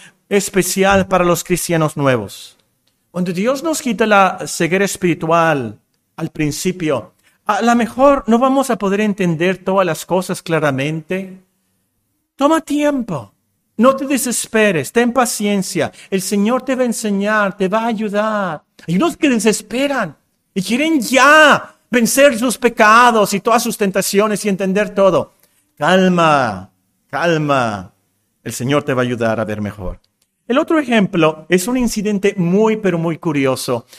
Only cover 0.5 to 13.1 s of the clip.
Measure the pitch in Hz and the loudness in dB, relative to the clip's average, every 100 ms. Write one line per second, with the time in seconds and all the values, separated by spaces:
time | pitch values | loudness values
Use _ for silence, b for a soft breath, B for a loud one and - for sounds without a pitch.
0.5 | 190 180 190 190 196 190 185 175 170 - | -2 -2 0 2 2 0 0 2 0 -2
1.5 | 175 - 165 151 - 139 123 98 - - | -4 -2 0 -2 0 0 0 -4 -14 -20
2.5 | _ _ _ _ _ _ 175 180 175 220 | _ _ _ _ _ _ -6 -6 -2 -2
3.5 | 277 330 302 247 196 220 202 190 - 151 | -2 -4 -4 -4 -2 2 4 4 0 -8
4.5 | - 170 190 196 - 180 156 160 170 165 | -4 -2 0 -2 -2 -2 -2 0 2 2
5.5 | 143 113 104 _ _ _ - 160 - 151 | 0 -4 -10 _ _ _ -12 -10 -4 -4
6.5 | 139 185 185 156 131 - _ _ _ - | -2 -4 -4 -2 -4 -6 _ _ _ -6
7.5 | 202 233 240 226 - 277 269 220 233 262 | -2 2 0 0 2 4 4 2 2 2
8.5 | 269 269 214 196 202 214 196 175 156 180 | 0 0 -2 -2 0 -2 0 -2 0 -2
9.5 | 185 190 190 180 151 - 180 180 175 - | -2 -2 0 0 -2 -2 -2 -2 -8 -2
10.5 | 160 151 135 143 160 156 185 190 190 _ | 0 0 -2 -4 -6 -6 -8 -8 -16 _
11.5 | _ _ _ _ _ _ _ _ - 277 | _ _ _ _ _ _ _ _ -2 2
12.5 | 320 320 285 294 277 220 | 0 -2 -2 0 -2 -6